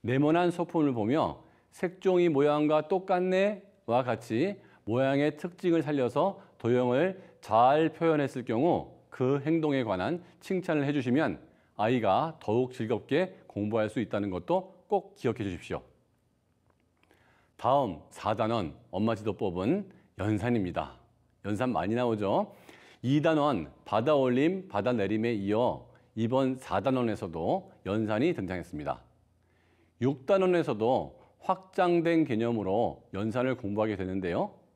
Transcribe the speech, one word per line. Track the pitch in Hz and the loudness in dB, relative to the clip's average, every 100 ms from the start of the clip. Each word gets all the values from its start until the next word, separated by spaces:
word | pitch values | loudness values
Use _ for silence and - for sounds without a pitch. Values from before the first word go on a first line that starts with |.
네모난 | 107 131 147 165 175 | 0 2 4 4 2
소품을 | 175 170 170 147 | 0 -2 0 0
보며 | 123 104 147 104 71 - _ _ | 0 0 0 0 -4 -16 _ _
"색종이 | - 180 180 196 180 175 | -6 -6 -2 2 4 4
모양과 | 143 147 147 151 156 151 | 4 4 4 4 2 2
똑같네"와 | 190 190 185 185 185 196 208 - _ - 117 | -4 0 0 2 2 2 -2 -12 _ -2 0
같이 | 127 113 - 113 175 101 - - - | 0 -2 -2 -2 -2 -4 -14 -20 -6
모양의 | 117 135 139 147 151 | -2 0 2 0 -2
특징을 | 180 175 185 165 | -12 -6 0 0
살려서 | 143 147 123 131 180 196 - _ | 0 0 0 2 0 -2 -16 _
도형을 | 117 123 123 123 180 185 - - | 0 2 4 2 2 -2 -14 -20
잘 | - 107 123 147 160 | 0 6 6 6 2
표현했을 | 160 165 151 139 131 113 | 0 2 2 0 -4 -4
경우 | 113 160 123 - - _ | 0 2 0 -2 -16 _
그 | - 127 143 | -2 0 0
행동에 | 131 165 151 139 | 0 0 0 -2
관한 | 113 95 95 117 - - | -2 -2 -2 -4 -10 -20
칭찬을 | - 190 175 156 139 | -6 -4 0 -2 0
해주시면 | 147 127 123 147 85 - _ _ - | -2 0 2 0 -4 -12 _ _ -2
아이가 | 107 127 107 98 156 160 | 0 2 2 2 0 -6
더욱 | - 113 127 | -2 0 -2
즐겁게 | 127 113 113 - 139 185 - - | -4 -4 -4 0 0 0 -6 -12
공부할 | - 104 113 107 | -6 -2 0 0
수 | 117 | -2
있다는 | 107 107 101 | -2 -2 -4
것도 | 92 87 180 185 - _ | -6 -2 -2 -2 -20 _
꼭 | 202 - - | -4 -4 -4
기억해 | 127 110 | -4 -2
주십시오. | 101 90 - 90 - _ _ _ _ _ _ _ _ _ _ _ _ _ _ _ _ _ | -4 -6 -8 -10 -10 _ _ _ _ _ _ _ _ _ _ _ _ _ _ _ _ _
다음 | 117 139 127 78 - | 2 2 2 -4 -12
사 | - 98 | -8 -4
단원 | 110 110 117 87 - - | 0 0 0 -2 -8 -10
엄마 | 90 110 | -2 -2
지도법은 | 113 107 101 107 87 98 185 196 - _ - | -2 -4 -4 -4 -2 -2 -2 -4 -16 _ -8
연산입니다. | 98 107 117 120 92 82 73 - _ _ _ _ | -2 0 0 0 -2 -4 -6 -10 _ _ _ _
연산 | 98 104 127 | -6 -4 -2
많이 | 95 90 | -2 -2
나오죠? | 117 123 110 101 131 208 - - - - - 120 | 0 0 0 0 0 -2 -8 -20 -20 -20 -8 0
이 | 143 | 2
단원 | 156 156 147 120 73 - | 2 2 2 0 -4 -14
받아올림, | - 104 120 151 131 123 151 190 92 | -2 0 2 2 4 4 2 0 -4
받아내림에 | 101 104 123 98 110 113 | -2 0 0 0 0 0
이어 | 113 98 107 123 73 - - _ | -2 0 2 2 -2 -10 -20 _
이번 | - 113 131 131 131 | -4 0 2 0 -2
사 | - 101 | -4 -2
단원에서도 | 104 131 120 101 98 82 85 180 185 - | 0 0 0 -2 -6 -6 -4 -4 -6 -14
연산이 | - 104 110 110 156 | -4 -2 0 0 0
등장했습니다. | 165 95 90 - 76 71 - - _ _ _ _ _ _ _ _ _ | -2 -6 -8 -8 -10 -8 -8 -10 _ _ _ _ _ _ _ _ _
육 | 120 139 | -2 -2
단원에서도 | - 196 185 175 156 110 110 127 80 - - _ | 0 2 4 2 0 0 0 0 -2 -12 -20 _
확장된 | - 180 - - 180 175 165 165 | -6 -6 -4 0 2 2 2 2
개념으로 | 151 110 117 117 95 101 107 73 - | 2 0 0 -2 -2 0 -2 -4 -12
연산을 | 95 110 113 127 127 | -6 -4 -2 -2 -2
공부하게 | 101 104 110 101 | -4 -2 -2 -2
되는데요. | 92 95 92 90 202 - _ | -4 -4 -4 -4 -4 -8 _